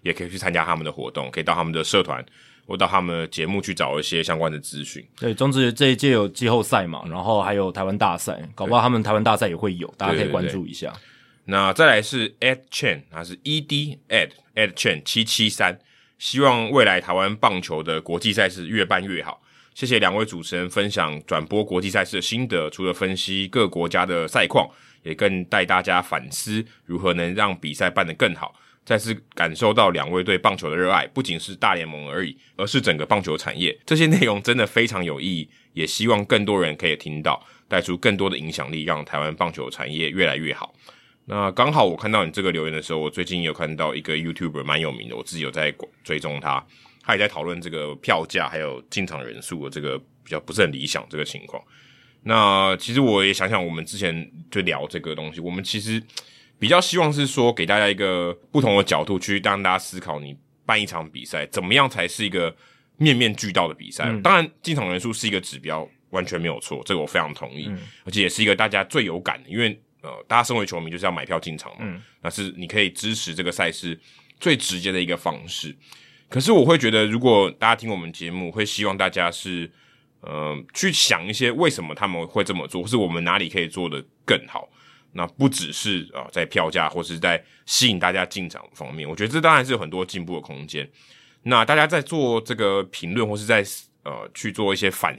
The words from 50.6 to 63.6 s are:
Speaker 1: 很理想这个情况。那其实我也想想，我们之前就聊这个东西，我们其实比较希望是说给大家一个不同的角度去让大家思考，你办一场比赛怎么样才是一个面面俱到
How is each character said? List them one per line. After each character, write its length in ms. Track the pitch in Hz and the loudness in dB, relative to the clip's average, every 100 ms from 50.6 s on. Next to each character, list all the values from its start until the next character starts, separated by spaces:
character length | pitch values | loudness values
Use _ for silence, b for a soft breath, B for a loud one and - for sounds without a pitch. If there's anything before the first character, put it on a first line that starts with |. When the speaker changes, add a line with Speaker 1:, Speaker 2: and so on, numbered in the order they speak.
Speaker 1:
很 100 | 90 | 2
理 140 | 69 69 | 2 -4
想 180 | - 57 | -6 -6
这 80 | 76 | -8
个 80 | 73 | -8
情 180 | - - | -8 -14
况。 120 | - - b b b b b | -16 -16 b b b b b
那 560 | 110 113 104 98 95 92 | 0 4 4 4 2 0
其 160 | - | 0
实 80 | 123 | 2
我 240 | 131 101 98 | 4 6 4
也 80 | |
想 160 | 95 92 | 2 0
想， 160 | 107 87 | 0 -2
我 60 | |
们 120 | 80 | -6
之 140 | 82 101 | -8 -4
前 340 | 95 82 78 - - | -4 -4 -8 -14 -8
就 100 | 104 | -4
聊 240 | 90 69 73 | -2 -2 -4
这 120 | 87 | -8
个 160 | 78 78 | -8 -8
东 180 | 78 | -10
西， 60 | 80 | -8
我 100 | 87 | -8
们 140 | 90 | -6
其 160 | 95 107 | -6 -6
实 200 | 107 110 113 B B B B - | -4 -4 -6 B B B B -2
比 80 | 107 | 4
较 120 | 175 | 4
希 200 | 185 175 | 4 2
望 120 | 156 | 2
是 140 | 147 139 | 2 0
说 260 | 139 120 | 2 2
给 140 | 113 85 | 4 2
大 140 | 104 | 4
家 100 | 104 | 4
一 60 | 98 | 2
个 360 | 98 90 87 87 _ | 0 0 -2 -4 _
不 100 | 147 | 2
同 160 | 123 101 | 4 4
的 60 | |
角 200 | 95 78 | 4 2
度 140 | 80 95 | 0 -2
去 220 | - 98 | 0 0
让 220 | 101 98 | 2 2
大 100 | 95 | 2
家 60 | 92 | 0
思 200 | - 92 | -2 -12
考， 200 | 87 73 | -8 -8
你 180 | 73 71 _ _ | -10 -16 _ _
办 160 | - 110 | 0 0
一 60 | 98 | 0
场 240 | 85 80 | -6 -10
比 160 | 71 60 | -12 -8
赛 180 | 80 73 | -8 -6
怎 160 | - | -4
么 100 | 90 | 2
样 160 | 131 131 | 4 4
才 180 | 104 87 | 2 -4
是 160 | - | -2
一 60 | 104 | -4
个 260 | 90 85 - b b b - | 0 -2 -4 b b b 2
面 180 | 151 123 | 4 6
面 200 | 117 107 | 4 0
俱 160 | 104 | -2
到 160 | 92 | 0